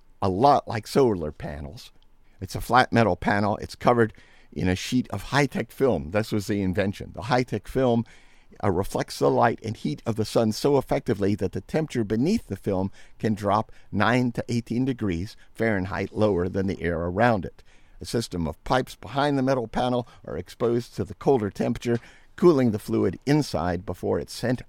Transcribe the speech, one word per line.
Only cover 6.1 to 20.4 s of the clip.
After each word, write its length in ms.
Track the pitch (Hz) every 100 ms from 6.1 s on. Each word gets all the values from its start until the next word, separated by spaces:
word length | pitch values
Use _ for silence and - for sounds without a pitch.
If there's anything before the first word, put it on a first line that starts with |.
This 200 | 104 107
was 140 | 110 98
the 160 | 101
invention. 520 | 95 90 98 98 - 85
The 80 |
high-tech 440 | 110 127 127 110 -
film, 380 | 131 131 117 113 - - - - -
uh, 60 | 107
reflects 480 | 87 98 120 143 -
the 140 | 139
light 280 | 127 117 107
and 120 | 110 107
heat 280 | - 147 -
of 100 | 107
the 80 | 104
sun 260 | 131 113
so 260 | 107 143 139
effectively 560 | - 139 - 101 98
that 200 | - 95
the 80 | -
temperature 420 | - 160 156 127
beneath 420 | 104 110 143 226 -
the 100 | 95
film 360 | - 95 95 - - -
can 160 | 110
drop 380 | 104 101 104 - - -
nine 400 | 98 104 123 123
to 120 | - -
eighteen 360 | 117 - 117 131
degrees 500 | 120 107 85 101 - -
Fahrenheit 640 | - 113 101 95 90 98 -
lower 320 | 107 90 92
than 200 | 95 95
the 120 | 90
air 160 | 85 82
around 440 | 87 90 120 110
it. 200 | 80 - - - - -
A 40 | -
system 420 | 123 113 87 80
of 160 | -
pipes 300 | - 131 -
behind 420 | - - 135 147 139
the 60 |
metal 260 | 131 131 113
panel 400 | - 123 123 120 - -
are 100 |
exposed 580 | 76